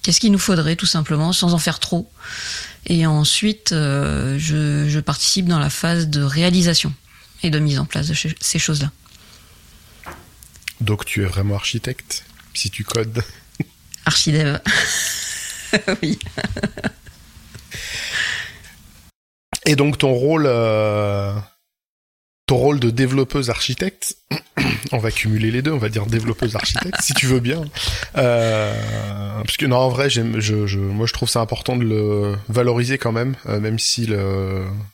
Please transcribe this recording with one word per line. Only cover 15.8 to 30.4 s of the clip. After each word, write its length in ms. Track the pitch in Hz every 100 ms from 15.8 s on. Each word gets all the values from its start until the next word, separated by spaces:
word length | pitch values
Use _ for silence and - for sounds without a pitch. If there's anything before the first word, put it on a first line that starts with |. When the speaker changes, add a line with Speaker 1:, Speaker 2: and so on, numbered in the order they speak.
| 202 185
Speaker 1:
Oui. 160 | 156 - - - - - - - - - - - - - - - - - - - - - - - - - - - - - - _ _ _ _ - -
Speaker 2:
Et 120 | 147
donc 200 | 143 143
ton 140 | 143
rôle, 320 | 123 139 160 147
euh, 880 | 117 113 107 107 104 104 101 98 101 101 _ _ _ _ _ _ _ _ _ -
ton 120 | 131
rôle 240 | 135 147
de 80 | 120
développeuse 600 | 117 131 135 127 143 123
architecte, 680 | 113 - 123 185 - - - _
<clears throat> 600 | 156 - - 135 - -
on 60 | 123
va 140 | 110
cumuler 380 | - 107 107 110
les 120 | 120
deux, 100 | 143
on 60 | 151
va 100 | 107
dire 200 | 107 104
développeuse 500 | 113 113 113 123 107
architecte, 420 | - - 180 -
si 120 | -
tu 120 | 131 131
veux 140 | 127
bien. 240 | 120 160 147 - - - - -
Euh, 1200 | 123 120 113 110 107 107 107 107 104 101 101 107 110
parce 100 | -
que 100 | 143
non, 120 | 123
en 100 | 131
vrai, 220 | 123 139
j'aime, 320 | 120 113 113